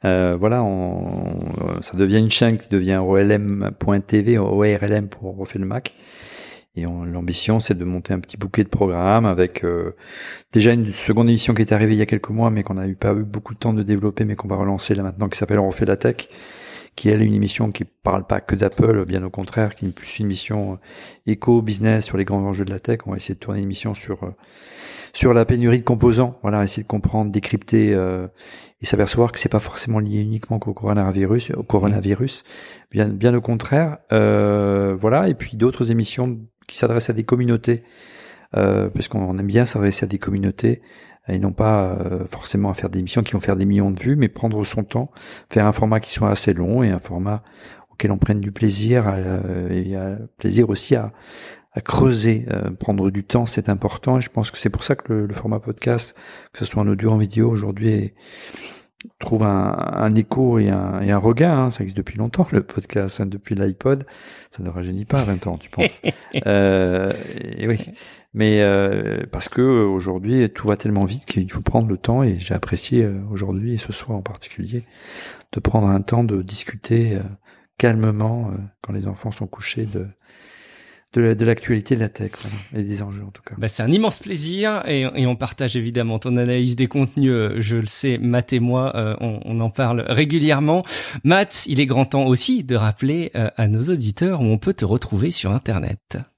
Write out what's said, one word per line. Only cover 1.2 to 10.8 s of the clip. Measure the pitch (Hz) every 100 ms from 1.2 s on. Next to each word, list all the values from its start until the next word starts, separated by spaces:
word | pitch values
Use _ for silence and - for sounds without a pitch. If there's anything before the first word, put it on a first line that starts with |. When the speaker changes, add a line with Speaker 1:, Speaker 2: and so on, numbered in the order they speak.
| 92 87
Speaker 1:
on, | - - 50 -
ça | -
devient | 90 95 107
une | 110
chaîne | - 120 110
qui | -
devient | 98 92 95
O | 92 98
L | 101
M | 104 101 101 101 101
point | 104 101
T | 98 107
V, | 104 117
O | 98 98
R | 104 104
L | 101
M | 104 101
pour | - 92 95
Refait | 95 101
le | 95
Mac. | 113 - _ - - - - - - _
Et | - 85
on, | 87
l'ambition, | 87 87 87 - - 110
c'est | - 92
de |
monter | 90 90 -
un | 95
petit | - -
bouquet | 104 -
de | 104
programmes | - 98 87 92 107 113
avec, | 90 90 -
euh, | 87 85 85 - - - - - _
déjà | 113 107
une | 120